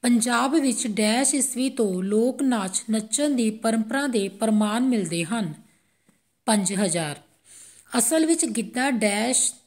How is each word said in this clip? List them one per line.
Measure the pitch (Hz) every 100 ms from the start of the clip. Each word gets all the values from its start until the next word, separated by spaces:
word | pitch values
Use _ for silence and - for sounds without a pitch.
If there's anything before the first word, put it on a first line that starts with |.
ਪੰਜਾਬ | 247 240 233 240 262 311
ਵਿੱਚ | 269 220 226
ਡੈਸ਼ | 208 214 233 277 285
ਈਸਵੀ | 240 240 262
ਤੋਂ | 262 214 180
ਲੋਕ | 190 208 240 254
ਨਾਚ | 269 233 190 190 -
ਨੱਚਣ | 220 214 - 294
ਦੀ | 262 220
ਪਰੰਪਰਾ | 220 226 226 220 262 285
ਦੇ | 233 196
ਪ੍ਰਮਾਣ | - 220 214 214 220
ਮਿਲਦੇ | 254 233 175 170
ਹਨ। | 165 226 180 151 - _ _ _ _ _ _ _ -
ਪੰਜ | 214 185
ਹਜ਼ਾਰ। | 196 202 170 156 143 _ _ _ - - - _ 247
ਅਸਲ | 240 320 320
ਵਿੱਚ | 330 320
ਗਿੱਧਾ | 214 214 247 269
ਡੈਸ਼ | 240 214 202 233 262 - -